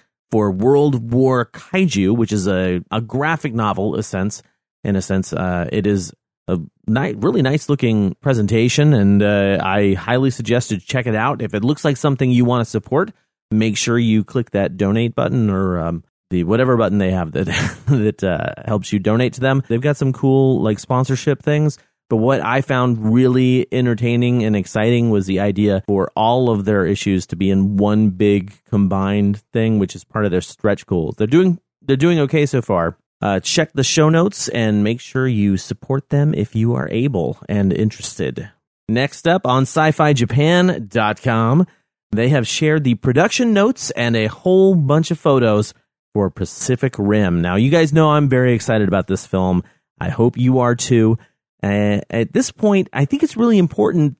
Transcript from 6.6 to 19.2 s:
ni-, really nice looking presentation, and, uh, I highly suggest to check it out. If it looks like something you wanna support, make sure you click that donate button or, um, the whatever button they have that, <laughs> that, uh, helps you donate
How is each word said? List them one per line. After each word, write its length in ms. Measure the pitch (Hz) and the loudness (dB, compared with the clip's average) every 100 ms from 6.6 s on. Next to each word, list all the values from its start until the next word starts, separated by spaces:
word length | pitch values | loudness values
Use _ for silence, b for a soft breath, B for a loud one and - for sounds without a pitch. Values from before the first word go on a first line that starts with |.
| 78 _ - | -6 _ -4
ni-, 280 | 117 143 | -2 -2
really 280 | 117 123 226 | -2 -2 0
nice 260 | 131 147 - | 0 -2 -2
looking 460 | 143 120 110 98 - | -2 0 0 0 -2
presentation, 720 | 143 120 101 113 120 - 147 | -2 0 2 2 2 4 4
and, 280 | 127 101 101 | 4 4 4
uh, 360 | 104 104 98 98 | 4 2 2 0
I 340 | 92 101 101 | 0 2 2
highly 360 | 92 117 123 135 | 0 0 0 0
suggest 400 | - 110 120 - | -2 -2 -2 0
to 80 | 101 | -6
check 280 | - 131 120 | -4 -4 -2
it 100 | 107 | -2
out. 260 | 123 143 | -2 -4
If 100 | 110 | -4
it 120 | 107 | -2
looks 200 | 117 151 | -2 0
like 120 | 156 135 | -2 0
something 320 | 147 139 131 | -2 0 2
you 160 | 123 120 | 2 2
wanna 180 | 123 | 0
support, 480 | 110 113 - 139 190 - _ _ _ | -2 -4 -2 -2 -2 -8 _ _ _
make 260 | 110 110 101 | -2 0 -2
sure 220 | - 120 | -2 0
you 260 | 117 110 | 2 0
click 280 | 98 135 113 | 0 -6 -4
that 260 | 98 95 92 | -2 -2 -2
donate 360 | 98 107 117 | 0 0 -2
button 360 | - 165 131 107 | -2 -2 0 0
or, 280 | 95 95 87 | 0 -2 -2
um, 260 | 82 85 - _ _ | -4 -6 -10 _ _
the 140 | 90 | -4
whatever 320 | 85 117 131 123 | 0 0 2 2
button 220 | 104 104 | 2 0
they 120 | 92 | 0
have 220 | 92 82 | -2 -4
that, 140 | - 92 | -4 -4
<laughs> 400 | - - - - | -4 -6 -6 -2
that, 340 | 135 107 - | 0 0 -2
uh, 400 | 95 82 - - | -4 -2 -6 -8
helps 280 | - 104 92 | -4 -4 -2
you 80 | 104 | -2
donate 320 | 101 113 | 0 0